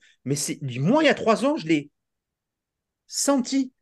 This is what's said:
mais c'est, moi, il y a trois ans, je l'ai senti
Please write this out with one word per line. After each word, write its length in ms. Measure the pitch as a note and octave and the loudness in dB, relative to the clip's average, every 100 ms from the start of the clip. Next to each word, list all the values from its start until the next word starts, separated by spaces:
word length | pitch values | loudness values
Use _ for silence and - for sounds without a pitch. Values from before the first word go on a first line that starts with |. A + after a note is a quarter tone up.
| _ _ B2+ | _ _ -6
mais 100 | C#3 | -6
c'est, 240 | - - C#3 A#2+ | -6 -8 -8 -4
moi, 240 | D3 D4 | 2 4
il 20 | D4 | 4
y 40 | |
a 40 | |
trois 320 | - G#3+ G3 C4 | 2 2 2 0
ans, 100 | D4 | -2
je 120 | D#3+ | 0
l'ai 220 | D#3 C#3+ _ _ _ _ _ _ _ _ _ _ _ _ | 0 -2 _ _ _ _ _ _ _ _ _ _ _ _
senti 680 | - - C#4 - C4+ C4 _ | -6 0 0 0 -2 -4 _